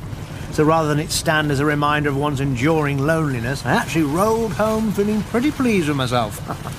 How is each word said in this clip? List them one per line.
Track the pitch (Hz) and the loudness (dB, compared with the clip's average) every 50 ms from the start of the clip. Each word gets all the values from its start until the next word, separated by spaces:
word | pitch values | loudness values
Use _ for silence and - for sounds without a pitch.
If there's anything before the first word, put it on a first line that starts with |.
| - - - - - - - - - - | -10 -10 -10 -10 -10 -10 -12 -12 -10 -4
So | - - 151 | 0 2 4
rather | 151 160 160 160 151 | 4 4 4 4 2
than | 151 147 | 0 0
it | 160 156 | 0 -2
stand | - - - 175 156 156 151 147 | -4 -2 0 2 2 2 2 2
as | 143 131 | 2 2
a | 143 | 2
reminder | 151 147 147 147 147 147 147 147 147 | 2 2 2 2 2 2 2 2 0
of | 139 | 0
one's | 135 147 147 143 127 | 0 0 -2 -2 -2
enduring | 139 139 131 113 131 160 165 156 147 143 143 135 | -2 -2 -2 0 2 2 2 2 2 0 0 0
loneliness, | 135 156 165 160 160 143 131 120 113 123 139 - - | 0 2 2 2 0 0 -2 -2 -2 -4 -4 -4 0
I | 120 | 0
actually | 160 233 - - - 165 156 | 0 0 0 0 0 0 0
rolled | 139 147 180 202 220 226 226 226 220 151 | 0 2 0 2 2 2 0 0 -2 -2
home | 202 214 220 220 220 220 214 | 0 0 0 0 0 0 0
feeling | 170 202 202 208 214 214 - | 0 0 0 0 0 -2 -2
pretty | - - 240 247 302 | -2 -2 0 0 0
pleased | 294 - 262 240 214 185 156 | 0 0 0 2 2 2 2
with | 147 147 | 0 0
myself. | 139 131 110 123 120 113 104 - - - - 143 - - 135 - | 0 0 0 0 0 0 -2 -4 -8 -8 -8 -8 -8 -8 -10 -10